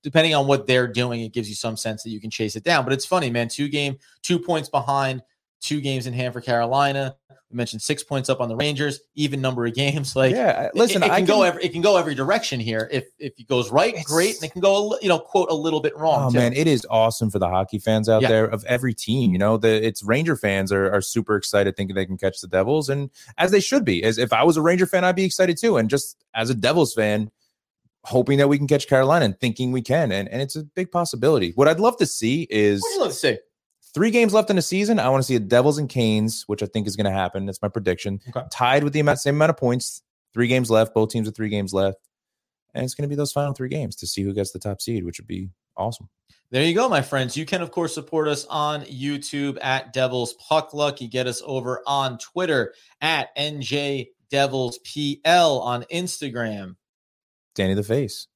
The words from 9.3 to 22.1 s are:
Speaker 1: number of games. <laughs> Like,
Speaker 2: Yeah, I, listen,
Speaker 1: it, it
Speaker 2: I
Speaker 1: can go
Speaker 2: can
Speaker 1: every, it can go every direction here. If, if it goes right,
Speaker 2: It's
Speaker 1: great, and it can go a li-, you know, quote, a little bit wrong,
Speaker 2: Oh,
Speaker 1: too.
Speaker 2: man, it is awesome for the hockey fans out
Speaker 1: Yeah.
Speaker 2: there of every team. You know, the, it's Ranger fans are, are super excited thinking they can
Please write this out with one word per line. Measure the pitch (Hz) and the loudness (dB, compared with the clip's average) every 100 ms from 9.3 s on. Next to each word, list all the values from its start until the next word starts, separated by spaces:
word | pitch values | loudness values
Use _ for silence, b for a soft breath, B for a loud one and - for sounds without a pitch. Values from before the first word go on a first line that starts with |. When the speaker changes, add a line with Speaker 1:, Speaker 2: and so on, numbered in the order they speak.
| 139 | 0
Speaker 1:
number | 131 123 | -2 -2
of | 117 | -2
games. | 117 139 147 135 131 | 0 0 0 -2 2
<laughs> | |
Like, | 131 | 2
Speaker 2:
Yeah, | - 226 - - | 4 2 0 -2
I, | - | 2
listen, | 233 196 | 4 4
Speaker 1:
it, | - | 4
it | |
Speaker 2:
I | 180 | 4
Speaker 1:
can | 180 | 4
go | 214 | 4
Speaker 2:
can | 185 | 4
Speaker 1:
every, | 175 | 2
it | 175 | -4
can | 170 | 2
go | 185 190 | 4 4
every | 156 131 | 2 -2
direction | 135 220 - 131 | 0 0 0 -4
here. | 113 110 110 | -2 -2 -2
If, | 139 - _ | -4 -6 _
if | 143 - | -14 -14
it | 113 | -2
goes | 127 117 | -2 2
right, | 131 226 | 2 2
Speaker 2:
It's | 220 147 | -2 -2
Speaker 1:
great, | 160 190 214 | 2 2 -2
and | |
it | 156 | -8
can | 180 | 0
go | 196 196 | 2 2
a | 208 | 0
li-, | - | -2
you | 202 | 0
know, | 165 | 0
quote, | - 196 180 | 2 0 2
a | |
little | 156 160 156 | 0 0 0
bit | 151 151 | -2 -2
wrong, | 160 147 131 | 2 2 4
Speaker 2:
Oh, | |
Speaker 1:
too. | 120 | 2
Speaker 2:
man, | 120 | 2
it | 127 160 | 2 2
is | 131 - | 2 2
awesome | 113 113 - 110 | 2 2 2 -2
for | 98 | 0
the | 90 | 0
hockey | 92 98 104 | 0 -2 -4
fans | 113 110 107 | 0 0 4
out | 110 | 4
Speaker 1:
Yeah. | 123 | 4
Speaker 2:
there | 110 110 | 4 2
of | 107 | -2
every | 110 123 127 | -4 -2 -2
team. | 110 - 123 120 | -4 -4 0 2
You | 90 | 2
know, | 101 110 | 2 4
the, | 113 110 110 | 4 4 0
it's | 101 | -4
Ranger | 101 123 165 131 | 0 0 0 0
fans | 104 98 95 | 0 0 0
are, | 98 98 | 2 2
are | 101 | 0
super | - 117 107 104 | 0 -4 0 -2
excited | - 104 98 - | 0 0 0 -2
thinking | 98 | -4
they | 95 | -4
can | 92 | -4